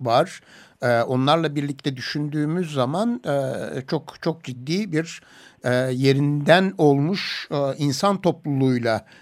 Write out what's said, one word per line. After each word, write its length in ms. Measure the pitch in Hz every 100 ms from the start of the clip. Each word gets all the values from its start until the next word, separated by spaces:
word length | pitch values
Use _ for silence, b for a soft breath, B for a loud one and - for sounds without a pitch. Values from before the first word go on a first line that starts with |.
var. 400 | 127 120 180 - B B B _
E, 200 | 123 117
onlarla 540 | 117 127 135 165 160 147
birlikte 400 | 143 139 147 127
düşündüğümüz 800 | - 151 147 151 151 170 165
zaman, 460 | 147 127 170 233 240
e, 100 | 170 143 135 127 113 143 139
çok, 320 | 160 - -
çok 220 | 170 160
ciddi 480 | - 123 131 180 214
bir, 280 | 151 165 - B B B B
e, 60 | 120 127 131
yerinden 800 | 127 135 135 143 147 143 175 190 196
olmuş, 680 | 151 139 147 190 - - -
e, 60 | 151 139 -
insan 420 | 143 135 196 190
topluluğuyla 840 | 180 165 151 135 131 123 117 107 b b